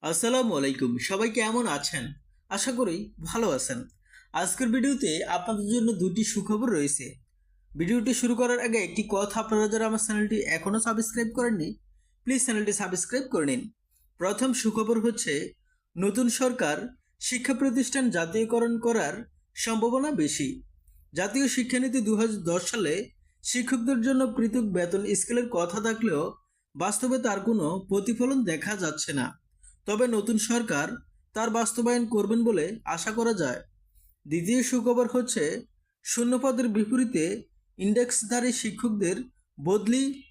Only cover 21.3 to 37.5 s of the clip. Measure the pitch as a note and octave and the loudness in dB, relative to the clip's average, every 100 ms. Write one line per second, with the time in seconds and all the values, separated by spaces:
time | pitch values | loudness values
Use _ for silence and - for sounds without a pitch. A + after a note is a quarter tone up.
21.3 | A3+ C4+ - A#3+ B3 B3+ B3+ G#3+ G#3+ A3+ | 2 2 2 0 0 0 0 2 2 2
22.3 | G#3 E3+ E3+ F3+ A#3 E3 E3 A#3+ _ _ | 0 0 0 0 -2 0 -2 -4 _ _
23.3 | _ - B3 B3 C4 A#3 C4 A3+ C4 C4 | _ -4 -2 0 0 2 2 2 2 2
24.3 | G#3+ A3+ A#3+ A3 F3+ F3 G3 G3+ G3+ - | 2 0 2 0 0 0 0 0 -2 0
25.3 | A#3+ A#3+ F3+ F3 F#3+ A3 A3 A3+ D3+ E3+ | -2 -2 -2 -2 -2 -2 0 0 0 -2
26.3 | - _ _ _ - F3+ G#3 B3+ B3+ B3+ | -8 _ _ _ -4 -2 0 0 0 0
27.3 | G3 G3 A3+ D3+ F#3 - G3 G3+ A3+ B3 | -2 0 0 0 -2 0 -2 0 0 2
28.3 | C4+ G#3 D#3+ F#3+ G#3 F3 D3 - C#3+ B2+ | 2 0 -2 -2 -2 -2 -4 -4 -2 -4
29.3 | - _ _ - _ - G#3+ B3 A3+ G#3 | -8 _ _ -20 _ -4 0 2 2 2
30.3 | A3 - A#3 A3 D3 D3+ - - _ _ | 0 2 0 0 -2 -2 -6 -14 _ _
31.3 | - A3+ A3 A3+ - A#3+ A#3+ A#3 G#3+ G3+ | -4 0 0 0 0 2 2 2 0 2
32.3 | A3+ A#3 G3+ D#3 A3 - E3 A3+ A3 A3+ | 2 4 2 0 -4 -6 -4 -4 0 0
33.3 | G#3+ C#3+ B2 - _ _ _ _ _ - | 2 0 -2 -8 _ _ _ _ _ -4
34.3 | D#3+ E3+ B3 A#3+ B3+ A3+ A#3+ A#3+ B3 B3 | -2 2 2 2 2 2 2 4 2 0
35.3 | - D3+ G3 - _ _ _ - - A#3+ | 0 -2 -4 -10 _ _ _ -6 -2 2
36.3 | B3+ C4+ B3 B3 G#3 G#3 B3 B3+ F3 D#3+ | 2 2 2 2 2 2 2 2 0 0
37.3 | G#3+ - | -2 -10